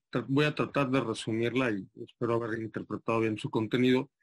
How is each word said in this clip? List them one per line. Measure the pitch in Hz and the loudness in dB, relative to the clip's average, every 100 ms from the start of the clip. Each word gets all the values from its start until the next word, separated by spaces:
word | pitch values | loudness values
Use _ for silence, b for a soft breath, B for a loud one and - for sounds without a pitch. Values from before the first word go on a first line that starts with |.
| _ | _
tra-, | 131 117 | -6 0
voy | 135 151 | 2 2
a | 147 | 2
tratar | 120 143 127 | 0 0 2
de | 131 | 2
resumirla | 113 107 - 110 117 123 127 | 0 -4 -2 0 0 0 0
y | 101 - - | -2 -6 -14
espero | 113 _ 117 117 | -16 _ 0 0
haber | 117 113 | 0 -4
interpretado | 110 104 - 107 - 113 | -6 -8 -6 -6 0 2
bien | 113 104 | 2 0
su | - | -2
contenido, | 117 110 123 127 127 143 _ | -2 0 2 4 4 0 _